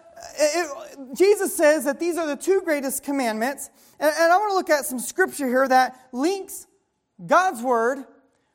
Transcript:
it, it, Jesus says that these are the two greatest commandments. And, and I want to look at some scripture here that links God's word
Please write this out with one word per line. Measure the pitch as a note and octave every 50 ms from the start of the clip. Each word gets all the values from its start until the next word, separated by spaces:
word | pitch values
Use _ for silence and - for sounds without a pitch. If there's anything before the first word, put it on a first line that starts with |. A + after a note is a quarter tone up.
| - - - - - - - -
it, | D4 D4+ D4 E4+ F4 D4+
it, | C#4 - - - - C#4 C4+ A#3+ C#4 -
Jesus | F4 G4+ G#4 G4+ G4 D4+ -
says | - E4+ D4 D4+ D#4 A3+
that | D4 - D#4
these | E4 F4 E4 D#4+
are | E4
the | D4+ C#4+ C#4
two | - E4 G4 G4
greatest | F#4 E4+ D4+ C#4+ C4 C4+ - - -
commandments. | - C#4+ C#4 C4 A3+ G#3+ A3 A3+ C4 D4 C#4+ - - _ _ _ _ _ -
And, | - D4+ D4+ D4+
and | E4 E4
I | F4 F#4
want | G#4+ G#4+
to | G4
look | F#4 - -
at | D4+ C#4+ B3+
some | - C4 B3
scripture | - - - - F#4+ B3+ - - C#4+ B3+
here | A#3+ C4 C4+ C4
that | B3+ B3+ B3+ B3 B3+ - _ _ -
links | A#3+ C#4 E4+ G4+ G4 F#4+ - - - - _ _ _ _ _ _ _ _ _ _ - F3+
God's | E3 C#4 E4+ F#4 F#4+ E4 A3
word | A#3 C4 B3 A3+ A3+ A#3+ C#4 C#4 C4 - - _ _ _ _ _ _ _